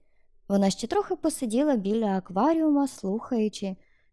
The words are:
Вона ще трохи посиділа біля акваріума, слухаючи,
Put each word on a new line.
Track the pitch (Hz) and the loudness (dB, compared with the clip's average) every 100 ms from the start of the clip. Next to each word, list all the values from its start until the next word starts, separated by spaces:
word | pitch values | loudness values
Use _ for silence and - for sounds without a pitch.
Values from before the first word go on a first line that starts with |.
| _ _ _ _ - | _ _ _ _ -2
Вона | 202 196 | 2 2
ще | - 233 | 0 -2
трохи | 415 403 370 | -2 -2 -2
посиділа | 320 - 247 226 302 254 | -2 -2 -2 0 2 2
біля | 190 220 214 190 | 0 0 0 0
акваріума, | - 180 269 330 311 285 277 | -2 0 2 2 2 2 0
слухаючи, | - 190 208 - 240 214 - 196 190 _ _ _ | -4 -6 -4 -2 -2 -2 -2 -8 -10 _ _ _